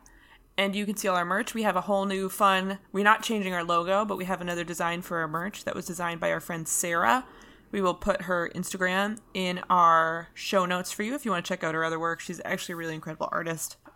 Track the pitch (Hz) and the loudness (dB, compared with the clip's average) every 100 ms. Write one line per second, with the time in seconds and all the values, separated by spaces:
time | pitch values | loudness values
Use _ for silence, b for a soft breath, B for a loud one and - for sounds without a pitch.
0 | b b b b _ - 196 196 208 208 | b b b b _ -2 0 0 -2 -2
1 | 202 180 175 196 247 226 214 185 180 196 | 0 2 2 0 -2 0 0 2 2 2
2 | 196 190 190 - 202 190 190 196 - 190 | 2 -2 -4 4 4 4 2 -4 -4 2
3 | 208 220 - 220 185 180 170 170 170 196 | 4 4 2 0 0 -2 2 2 4 2
4 | 214 190 180 180 175 175 170 175 170 170 | 2 -2 -4 -4 -2 -4 -4 -2 -2 -2
5 | 175 170 160 165 185 - - - 175 170 | -4 -4 -2 -4 -6 -6 -6 -6 -6 -6
6 | 170 170 170 165 - 170 160 - 175 170 | -4 -2 -2 -2 -4 -6 -2 -2 0 2
7 | 208 247 262 b b b - - 185 170 | 4 2 0 b b b -8 0 0 0
8 | 208 185 170 175 170 - 180 190 180 185 | 0 -2 -2 -2 -2 -6 -6 -2 0 0
9 | 202 220 - 190 185 180 - 180 170 165 | 0 -4 -8 -4 -2 -4 2 6 8 8
10 | 160 165 170 - - 196 180 180 185 - | 4 0 -8 -10 0 2 2 0 -2 -4
11 | 214 285 233 175 175 185 165 160 165 160 | -4 -4 -2 -2 -2 -4 -2 0 0 0
12 | 165 165 - 170 - 190 - 170 165 160 | -2 -2 -6 -8 -6 -6 -6 -8 -6 -8
13 | 160 156 - - 165 165 - - - | -10 -6 -4 -2 -2 -4 -6 -12 -12